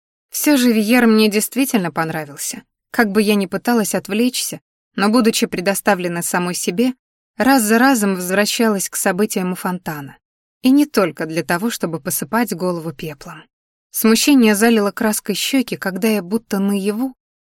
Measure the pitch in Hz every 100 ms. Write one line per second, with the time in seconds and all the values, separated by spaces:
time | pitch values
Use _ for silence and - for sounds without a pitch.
0 | _ _ _ - 302 285 247 220 208 247
1 | 233 220 214 208 - 240 269 214 170 170
2 | 160 160 147 135 - - - _ _ -
3 | 214 202 208 208 185 190 - 240 190 185
4 | - 214 247 - - - _ _ _ -
5 | 202 240 220 - 208 - 185 196 - 190
6 | 180 170 - 180 180 175 - 180 254 254
7 | _ _ _ - 233 269 214 226 262 254
8 | 202 185 180 190 208 - 226 202 - -
9 | 202 185 214 202 185 180 190 180 - 151
10 | 139 - _ _ _ _ 254 277 294 -
11 | 175 - 160 160 156 175 233 - 180 160
12 | - - 139 220 233 170 180 170 160 143
13 | 160 143 170 156 - _ _ _ _ -
14 | 220 226 - 277 220 202 233 226 202 -
15 | 220 208 - 185 - 269 240 170 190 185
16 | 220 214 175 226 - 202 196 202 196 208
17 | 262 - _ _